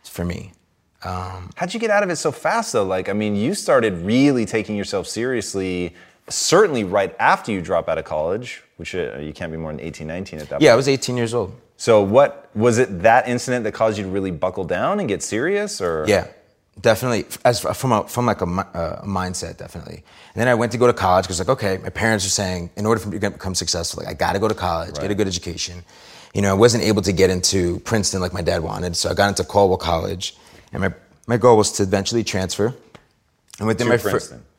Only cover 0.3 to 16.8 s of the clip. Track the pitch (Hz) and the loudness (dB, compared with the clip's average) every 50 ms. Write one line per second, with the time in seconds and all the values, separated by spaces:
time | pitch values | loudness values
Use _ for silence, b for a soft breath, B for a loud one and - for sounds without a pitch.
0.3 | 87 87 - - - _ _ _ _ _ _ _ _ _ - 92 92 90 92 92 | -6 -8 -12 -16 -20 _ _ _ _ _ _ _ _ _ -10 -8 -8 -8 -8 -10
1.3 | 92 92 90 85 - - - 180 - 226 233 220 202 202 208 185 170 147 - 160 | -10 -12 -14 -16 -8 -8 -8 -6 -6 -6 -2 2 2 2 2 2 -2 -2 -2 -2
2.3 | 139 - - 156 196 233 220 - - 120 101 92 92 95 90 98 98 104 107 107 | -4 0 -2 0 0 0 -2 0 0 0 0 2 0 -2 -2 -2 -2 0 0 0
3.3 | 104 101 107 139 202 202 - - 156 131 117 110 95 85 85 98 113 127 139 147 | 0 0 0 0 -2 -2 0 2 2 4 4 2 -2 -2 -2 0 2 4 4 4
4.3 | 139 123 110 - - 113 104 - 107 104 98 - - 98 87 - - 107 117 127 | 4 2 0 0 -2 -4 -4 -2 -6 -6 -6 -4 -4 -6 -6 -6 -6 -4 -4 -2
5.3 | 131 117 98 - - 98 95 92 92 90 90 87 - b b b b b b - | -2 -4 -4 -4 -6 -4 -4 -2 -2 -4 -4 -6 -8 b b b b b b -8
6.3 | - - - - 156 180 220 185 147 120 107 90 92 104 98 90 - - 107 135 | -6 -4 0 4 6 6 6 6 4 0 -2 0 2 0 0 0 -2 2 2 2
7.3 | 185 185 - - 107 95 85 80 95 82 80 - 80 80 78 - 82 78 78 82 | 2 2 0 -4 -4 -4 -2 0 0 0 0 0 -4 -4 -4 -4 -4 -2 -2 -2
8.3 | 92 110 123 120 - - _ _ _ _ 85 - - 90 82 62 53 67 76 78 | -2 -4 -6 -10 -14 -16 _ _ _ _ -14 -8 -4 -4 -4 -4 -6 -8 -10 -10
9.3 | 76 - 92 82 80 80 82 78 78 67 62 85 80 - 78 78 80 90 98 - | -10 -10 -10 -8 -8 -8 -8 -8 -8 -8 -10 -12 -12 -10 -10 -10 -8 -8 -10 -10
10.3 | - 80 76 - 71 71 151 143 117 123 139 139 135 127 - - 123 123 120 113 | -12 -14 -10 -8 0 4 6 8 8 6 4 2 0 0 -2 -4 -2 -2 -2 -2
11.3 | 113 120 104 90 101 - _ _ _ _ - - 113 107 101 98 104 131 143 - | -2 -2 -4 -4 -8 -18 _ _ _ _ 2 4 6 6 6 6 6 6 4 4
12.3 | - - - - _ 104 110 120 117 113 127 107 101 87 87 110 113 127 - 123 | 2 -8 -20 -12 _ 2 2 4 4 4 2 0 -2 0 4 6 6 6 4 2
13.3 | 123 123 - - 127 123 113 107 98 - 113 110 107 101 101 95 92 101 95 95 | -4 -4 -2 -2 -4 -2 -2 -4 -2 0 0 0 0 -2 -4 -4 -4 -2 -2 -4
14.3 | 87 76 - 92 90 - 95 78 90 90 113 151 196 208 196 127 98 85 - - | -4 -2 -4 -4 -4 -4 -4 -4 -2 -2 -2 -2 -2 -2 -2 -2 -4 -4 -4 -4
15.3 | - 107 131 175 202 202 208 202 208 - 98 87 82 78 78 104 101 92 82 - | -4 -2 -2 0 -2 -2 -2 -4 -6 -4 -2 -2 -2 -2 2 2 2 2 2 -2
16.3 | - _ _ _ _ _ _ _ _ - | -14 _ _ _ _ _ _ _ _ 0